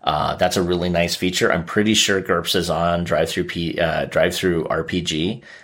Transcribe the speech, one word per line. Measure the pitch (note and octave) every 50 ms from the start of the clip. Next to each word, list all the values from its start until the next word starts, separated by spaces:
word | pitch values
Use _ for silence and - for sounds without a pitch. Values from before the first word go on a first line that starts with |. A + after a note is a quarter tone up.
| -
uh, | D2+ D2+ D2 - - -
that's | - F#2 F2+ -
a | G2
really | F2+ F2 F2+ E2+ F2+ F2+
nice | E2+ E2+ F2 E2+ -
feature. | - F#2 F2+ F2+ - A#2 - -
I'm | F2 E2
pretty | - - G#2+ G#2 A2 G#2+
sure | - - G#2 G2 F#2+
gerps | F2+ - F2+ E2+ E2+ - -
is | F#2 E2 E2+
on | D#2+ E2 E2+ E2+ E2+ F2 F2
Drive | E2+ E2 D#2 E2 -
Through | - F2+ E2+
P-, | - - F2 E2 D#2+ - -
uh, | E2 D#2+ D#2 D2+ C#2+
Drive | - - D#2+ E2+ F2+ F2+
Through | - F#2+ F2+ E2+ E2 -
R | - - E2 D#2+
P | - F#2 F2+
G. | E2 - D#2+ D2+ E2+ G2+ A#2+ C3 - - - -